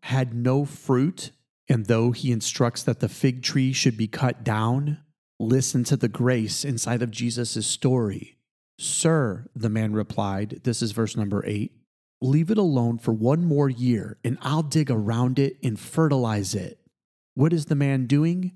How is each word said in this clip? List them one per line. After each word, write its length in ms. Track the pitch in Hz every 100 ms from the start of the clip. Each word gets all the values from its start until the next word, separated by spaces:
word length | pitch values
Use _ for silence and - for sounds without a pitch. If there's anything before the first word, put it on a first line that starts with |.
had 320 | - 131 127
no 320 | 117 123 135 143
fruit, 640 | - - 127 143 - - - _ _ -
and 200 | 123 107
though 240 | 113 120
he 200 | 117 131
instructs 520 | 113 - - 120 -
that 180 | - 110
the 80 | 104
fig 340 | - 135 123
tree 300 | - 135 131
should 240 | 131 131 110
be 100 | 110
cut 380 | - 131 -
down, 540 | 117 107 113 131 147 151 _ _ _ -
listen 420 | 110 131 131 131
to 120 | 120 143
the 140 | 117
grace 520 | - 123 127 107 -
inside 380 | 143 117 - 120
of 100 | 117
Jesus' 560 | 110 120 117 117 120 101
story. 720 | - 131 127 107 92 - _ _ _ _ -
'Sir,' 680 | - - 165 160 123 95 127 123
the 140 | 110
man 240 | 110 110
replied," 680 | 107 104 - 101 98 104 -
this 180 | 123 113
is 100 | 117
verse 240 | 101 110 -
number 260 | 101 101 -
eight, 260 | 104 107 _ _ _ _ -
"'leave 300 | 127 147 165
it 80 | 214
alone 400 | 185 135 117 117
for 160 | -
one 320 | 110 117 156 175
more 240 | 143 139
year, 480 | 120 123 117 101 -
and 140 | 120 135
I'll 200 | 131 151
dig 280 | 156 160 139
around 480 | 117 104 113 123 131
it 180 | 139 -
and 160 | 127 104
fertilize 760 | - - 160 139 117 107 98
it.'" 300 | 104 87 - _ _ _ _ _
What 200 | - 151
is 120 | 165 151
the 80 |
man 320 | 147 139 135 123
doing? 460 | 143 160 180 185